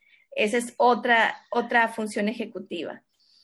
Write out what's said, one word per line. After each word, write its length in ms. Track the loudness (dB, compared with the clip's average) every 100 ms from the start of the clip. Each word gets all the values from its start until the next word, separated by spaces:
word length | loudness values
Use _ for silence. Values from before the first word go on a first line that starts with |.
| _ _ _ -2
esa 220 | 0 0
es 160 | -2 2
otra, 680 | 4 4 4 4 2 -2 -6
otra 380 | -4 0 2 2
función 400 | -2 -8 -4 -4
ejecutiva. 720 | -4 -8 -12 -12 -10 -10 -12 _ _ _ _